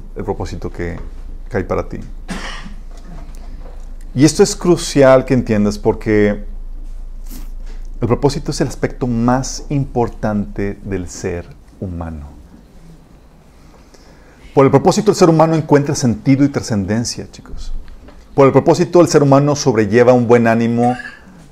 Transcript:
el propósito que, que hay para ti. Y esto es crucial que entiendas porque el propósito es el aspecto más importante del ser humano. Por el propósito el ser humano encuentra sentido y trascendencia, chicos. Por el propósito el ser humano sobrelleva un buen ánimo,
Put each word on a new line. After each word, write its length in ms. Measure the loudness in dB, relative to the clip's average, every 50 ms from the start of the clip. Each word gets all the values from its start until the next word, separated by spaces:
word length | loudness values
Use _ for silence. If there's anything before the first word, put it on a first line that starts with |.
| -12 -12 -12
el 100 | -8 -6
propósito 460 | -6 -6 -6 -6 -8 -8 -8 -10 -10
que, 260 | -8 -8 -8 -8 -8 -10 -12 -12 -12 -14 -12 -12 -12 -12 -12 -6
que 60 | -6
hay 80 | -6 -4
para 240 | -2 -4 -4 -4 -6
ti. 100 | -10 -12 -12 -12 -14 -14 -12 -10 -10 -10 -10 -10 -12 -12 -12 -12 -14 -14 -14 -14 -16 -16 -16 -14 -14 -14 -14 -14 -14 -14 -14 -14 -14 -14 -14 -14 -14 -14 -14 -14 -14 -14 -14 -8 2
Y 100 | 4 4
esto 180 | 4 6 4
es 120 | 2 2 2
crucial 680 | 0 2 2 2 2 0 0 4 6 8 8 8 6 4
que 100 | 2 0
entiendas 420 | 0 2 2 2 2 2 0 0
porque 680 | 0 0 0 0 0 -2 0 2 4 4 2 0 -4 -8 -10 -10 -10 -10 -10 -10 -12 -12 -12 -12 -12 -12 -12 -12 -12 -12 -12 -12 -12 -12 -12 -10 -12 -12 -10 -10 -12 -12 -12 -8 -6
el 80 | -2 -2
propósito 420 | 0 2 2 0 0 0 -6 -6
es 100 | -4 -4
el 80 | -4 -4
aspecto 380 | -2 -4 -6 -6 -4 -4 -4
más 580 | -2 -2 0 0 2 0 0 -2 -6 -8 -10 -8 -4
importante 1080 | -4 -4 -4 -2 -2 -2 -2 -2 -4 -6 -4 -4 -2 -4 -4 -6 -6 -6 -6 -6 -6 -8 -8
del 240 | -8 -6 -6 -8 -10
ser 380 | -12 -8 -8 -6 -6 -8 -10 -14 -20 -20 -20 -20 -14 -12
humano. 460 | -10 -10 -8 -10 -10 -10 -12 -14 -16 -18 -20 -20 -20 -20 -20 -20 -20 -20 -20 -20 -20 -20 -20 -20 -20 _ -20 -20 -20 -20 -20 -20 _ -20 -20 -20 -20 -20 -20 -20 -20 -20 -20 -20 -20 -20 -20 -20 -20 -20 -20 -20 -20 0
Por 140 | 2 4 4
el 40 | 6
propósito 400 | 6 4 4 4 2 4 2 0
el 60 | 4
ser 140 | 4 4 6
humano 240 | 6 4 4 4 2
encuentra 400 | 0 2 2 2 2 2 0 -2
sentido 500 | 0 0 0 -2 0 2 2 4 4 4
y 40 | 2
trascendencia, 840 | 0 -4 -4 -2 -2 -2 -2 -2 -2 -4 -4 -6 -8 -10 -14 -14
chicos. 420 | -18 -20 -16 -14 -12 -10 -8 -6 -6 -8 -8 -12 -18 -20 -20 -20 -20 -20 -20 -4 2
Por 120 | 4 4
el 60 | 6
propósito 480 | 6 6 4 4 4 2 2 4 4 4
el 80 | 4 6
ser 140 | 4 4
humano 340 | 4 6 6 4 4 2 0
sobrelleva 560 | 0 0 2 2 2 2 4 4 6 6 6
un 140 | 6 4 6
buen 200 | 4 4 6 6
ánimo, 500 | 4 2 2 0 0 0 2 0 0 0 -4 -8 -14 -18 -20 -20 -20 -20 -20 -20 -20